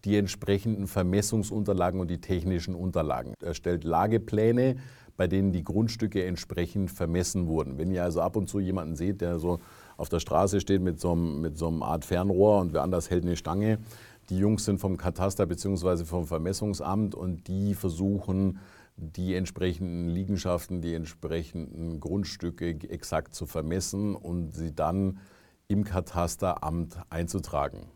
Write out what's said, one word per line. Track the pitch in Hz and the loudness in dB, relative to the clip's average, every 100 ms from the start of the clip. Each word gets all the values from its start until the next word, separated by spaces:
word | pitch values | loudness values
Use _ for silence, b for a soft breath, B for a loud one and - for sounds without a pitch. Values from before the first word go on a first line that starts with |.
| 101 | 4
die | 104 | 4
entsprechenden | 98 - - 101 113 101 98 | 2 -2 2 2 2 -2 -2
Vermessungsunterlagen | 101 90 98 104 110 95 107 101 98 87 92 | 0 2 2 2 0 0 -2 0 2 2 2
und | 87 | -2
die | 87 | -4
technischen | - 92 87 87 90 87 | -2 0 2 0 -2 -4
Unterlagen. | 92 85 78 62 65 - | -2 0 0 -2 -4 -8
Er | 85 | -6
stellt | 80 87 87 | -4 -2 0
Lagepläne, | 80 82 104 113 113 107 110 123 131 131 B B B - | 2 4 4 2 2 4 4 6 4 2 B B B 0
bei | 90 | 2
denen | 95 98 | 4 4
die | 87 | 2
Grundstücke | 82 90 113 113 107 98 92 | 0 0 0 0 -2 0 0
entsprechend | 87 - 87 85 104 92 | -4 -4 -2 -2 0 -2
vermessen | - 85 87 87 95 85 | -2 0 2 2 0 0
wurden. | 80 69 67 | 0 -2 -4
Wenn | 87 | -2
ihr | 92 | 0
also | 87 82 | 0 0
ab | 87 107 | 0 0
und | 95 | -2
zu | 101 | -2
jemanden | 95 95 80 76 | 0 -2 -2 -2
seht, | 90 101 | -2 -2
der | 87 85 | -2 0
so | 85 85 B B B - | 0 -2 B B B -10
auf | - | -2
der | 85 | -2
Straße | - 80 101 101 | 2 4 4 2
steht | 87 98 | 4 2
mit | 90 76 | 2 0
so | 87 | 0
einem, | 85 85 71 | 2 0 0
mit | 80 76 | -4 -2
so | 82 | -2
einem | 82 | -2
Art | 58 80 - | -2 -2 0
Fernrohr | 90 95 92 104 101 | 0 2 6 8 6
und | 90 | 4
wer | 78 | 0
anders | 80 104 - | 0 0 2
hält | 90 | 0
eine | 87 85 | 2 -2
Stange, | 78 92 107 107 110 B B B - | -2 0 2 2 -2 B B B -4
die | 92 | 2
Jungs | 101 107 - | 4 4 2
sind | 98 | 0
vom | 95 90 | 0 0
Kataster | 92 - 95 95 95 | -2 0 -2 2 0
beziehungsweise | 87 98 95 90 85 82 | 0 -2 0 2 0 0
vom | 87 78 | -4 -2
Vermessungsamt | 82 82 101 104 98 73 101 104 | -2 -2 -2 -2 -2 -2 0 0
und | - 92 85 - | -2 -6 -6 -4
die | 95 101 95 | -2 0 0
versuchen, | 92 80 98 101 - 95 98 92 B B B - | -2 0 0 0 0 2 2 0 B B B -12
die | 82 82 90 92 | -10 -4 -2 0
entsprechenden | 92 - 92 82 90 87 85 | -2 0 0 0 -4 -2 -2
Liegenschaften, | 85 95 95 92 87 - 92 | -2 0 -2 0 0 -2 -4
die | 85 82 | -2 -4
entsprechenden | 78 - 76 82 80 85 73 82 82 80 | -6 -8 -4 -4 -4 -8 -8 -8 -6 -6
Grundstücke | 71 98 98 - 87 85 85 78 - | -2 -2 -2 -4 -6 -2 -4 -4 -6
exakt | 90 - 80 - - | -10 -2 -2 -2 -10
zu | 82 | -6
vermessen | 82 78 92 92 98 104 95 | -4 -2 -2 -2 -2 -2 -4
und | 82 87 82 - | -4 -4 -4 -4
sie | 82 | -6
dann | 76 78 95 95 95 B B B B _ | 0 0 2 0 -2 B B B B _
im | 104 | 0
Katasteramt | 104 92 87 87 85 - 95 - 78 85 82 85 - | 2 -2 0 0 0 0 0 0 -2 -2 -4 -8 -8
einzutragen. | 82 85 98 - 73 71 50 50 | -4 -2 -2 -2 -2 -2 -4 -16